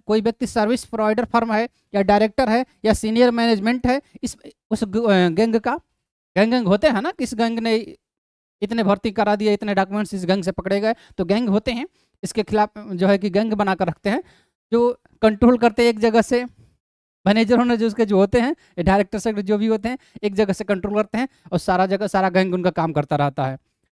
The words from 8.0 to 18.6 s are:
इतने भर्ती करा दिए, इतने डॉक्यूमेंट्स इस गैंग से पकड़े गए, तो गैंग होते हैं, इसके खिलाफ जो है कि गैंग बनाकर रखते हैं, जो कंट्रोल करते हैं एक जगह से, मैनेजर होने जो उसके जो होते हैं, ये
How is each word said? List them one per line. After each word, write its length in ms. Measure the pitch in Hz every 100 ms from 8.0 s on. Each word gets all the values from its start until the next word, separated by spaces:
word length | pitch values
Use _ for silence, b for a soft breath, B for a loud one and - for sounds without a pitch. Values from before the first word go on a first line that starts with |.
| _ _ _ _ _ _
इतने 220 | 202 226
भर्ती 280 | 196 202 226
करा 240 | 196 202 208
दिए, 180 | 214
इतने 200 | 208 214
डॉक्यूमेंट्स 400 | 196 190 208 208
इस 120 | 196 180
गैंग 180 | 196
से 80 | 175
पकड़े 280 | 190 185 202
गए, 160 | 214 233 b -
तो 80 | 175
गैंग 240 | 202 247
होते 220 | 196 233
हैं, 160 | 233 302 _ _ _
इसके 200 | 185 -
खिलाफ 260 | 208 208 208 -
जो 300 | 208 180 190
है 100 | 196
कि 120 | 202
गैंग 240 | 185 220
बनाकर 340 | 214 202 185 180
रखते 220 | 160 202
हैं, 140 | 247 - b b _ _
जो 300 | 233 240 240 _ _
कंट्रोल 360 | 214 208 240 247
करते 260 | 233 220
हैं 60 | 240
एक 100 | 214
जगह 220 | 226 220
से, 240 | 214 240 247 - _ _ _ _ _ _ 185
मैनेजर 300 | 214 220 240
होने 200 | 247 233
जो 100 | 226
उसके 180 | 208 220
जो 120 | 196
होते 240 | 196 240
हैं, 100 | 240
ये 320 | 339